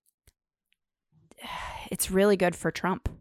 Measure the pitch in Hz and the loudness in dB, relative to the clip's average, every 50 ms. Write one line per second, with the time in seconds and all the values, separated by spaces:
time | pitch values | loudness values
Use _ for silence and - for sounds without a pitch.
0 | _ _ _ _ _ _ _ _ _ _ _ _ _ _ _ _ _ _ _ _ | _ _ _ _ _ _ _ _ _ _ _ _ _ _ _ _ _ _ _ _
1 | _ _ _ _ _ - - - - - - - - - - - - - - - | _ _ _ _ _ -20 -20 -18 -14 -12 -10 -8 -8 -8 -10 -10 -10 -8 -4 -4
2 | - - 185 190 196 208 202 180 185 175 165 - - 165 - - - 180 185 - | -2 2 4 4 6 6 6 4 4 2 0 0 -2 -4 -2 -2 -2 -2 -2 -2
3 | - - - - | -4 -6 -8 -8